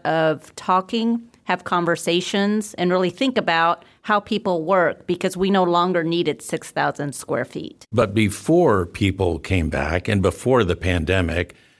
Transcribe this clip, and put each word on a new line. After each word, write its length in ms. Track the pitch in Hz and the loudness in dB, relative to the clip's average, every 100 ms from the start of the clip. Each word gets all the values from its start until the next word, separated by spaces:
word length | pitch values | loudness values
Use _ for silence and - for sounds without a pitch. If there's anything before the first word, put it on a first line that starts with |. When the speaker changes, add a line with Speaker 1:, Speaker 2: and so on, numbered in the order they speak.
| 147 | -2
Speaker 1:
of 480 | 160 160 151 - | 2 2 0 -6
talking, 640 | - - 185 190 233 226 233 - _ | -8 0 0 0 -2 0 -2 -4 _
have 200 | - 180 | -6 -6
conversations, 1080 | - 180 170 165 - 180 180 202 202 214 208 | -2 -2 0 0 0 0 0 0 0 0 -4
and 180 | - 180 | -2 0
really 180 | 180 180 | 2 0
think 260 | - 269 240 | 0 -2 0
about 480 | 175 165 165 170 - _ | 0 2 2 0 -6 _
how 180 | - 208 | -2 -2
people 420 | 208 208 202 175 | 0 -4 -2 -2
work 420 | 160 190 160 - - | 2 2 2 0 -4
because 280 | 175 185 180 | -4 -2 -2
we 140 | 196 | 0
no 140 | 196 | 2
longer 400 | 180 175 180 175 | 2 2 2 0
needed 360 | 165 170 165 131 | 0 0 -2 -4
six 300 | - 160 - | -6 -8 -6
thousand 440 | - 143 143 143 | -4 -2 -2 -6
square 300 | - - 131 | -8 -6 -6
feet. 420 | 131 - - - - | -6 -10 -14 -16 -4
Speaker 2:
But 240 | 107 107 | 0 2
before 720 | 104 104 - - 170 160 101 87 | 2 0 0 2 4 4 2 0
people 540 | - 98 92 90 80 | 0 0 2 0 -2
came 280 | - 92 78 | -2 0 0
back 380 | 69 73 87 - | -2 -2 -2 0
and 160 | 101 | 0
before 400 | 95 - 120 127 | 0 0 2 2
the 140 | 90 85 | 2 0
pandemic, 800 | 92 87 80 95 82 85 90 - _ _ | 0 0 2 0 0 -2 -6 -10 _ _